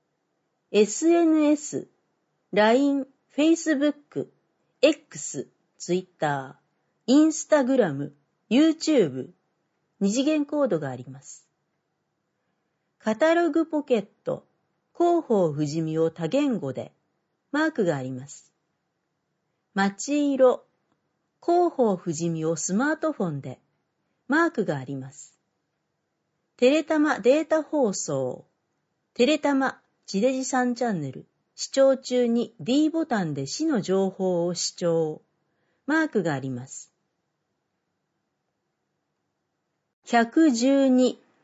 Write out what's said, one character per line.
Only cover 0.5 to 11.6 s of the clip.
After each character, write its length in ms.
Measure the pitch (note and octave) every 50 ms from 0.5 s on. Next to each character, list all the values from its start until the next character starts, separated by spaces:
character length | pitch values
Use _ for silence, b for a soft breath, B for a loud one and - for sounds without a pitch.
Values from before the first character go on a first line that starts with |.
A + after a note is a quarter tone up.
| _ _ _ -
エ 160 | - G3+ G#3+
ス 240 | G#3 - - D#4 E4
エ 140 | E4+ E4+ E4+
ヌ 180 | D#4+ D#4+ D#4 D4+
エ 120 | D4 D4+
ス、 320 | D4 - - - - - _ _ _ _ _ _ _ _ _ _ _ _ -
ラ 200 | - G3+ G#3 A3
イ 220 | A#3 C4 C#4+ C#4 C#4
ン、 120 | C#4 C4 - _ _ _ _ -
Facebook、 920 | - D4 D#4+ E4 - - D#4 D#4 C4+ C#4+ D4 C#4+ D4 _ _ - C#3+ - - _ _ _ _ _ _ _ _ _ -
X、 680 | - D4+ D4+ - _ - - D#3 - - - C#3+ A#2 _ _ _ _ _ _ -
Twitter、 760 | - - F3 F#3 F#3 _ _ - D#3+ D3 C#3+ C#3 C3 - - _ _ _ _ _ _ _ _ _ - -
Instagram、 1040 | B3+ D4 D#4 D#4+ D4+ - - - D#4 D4 C4 A#3 C4+ B3 G#3+ E3 C#3 C#3 C#3+ C#3+ _ _ _ _ _ _ _ -
YouTube、 800 | G#3 C4 D#4 D#4+ D#4 D#4+ - D#4+ D#4 B3+ F#3 C#3 B2 C3 B2+ - - _ _ _ _ _ _ _ _ _ _ _ _ -
二 120 | G3 G3
次 120 | G#3+ C4 C4
元 200 | D4+ D#4 D4+ C#4+
コ 200 | C#4+ D4+ D4 C#4+
ー 40 | A3+
ド 120 | F#3 D#3
が 100 | D3+ C3+
あ 60 | B2+
り 100 | A#2+ B2 C#3
ま 140 | C3 C#3
す。 240 | - - - - _ _ _ _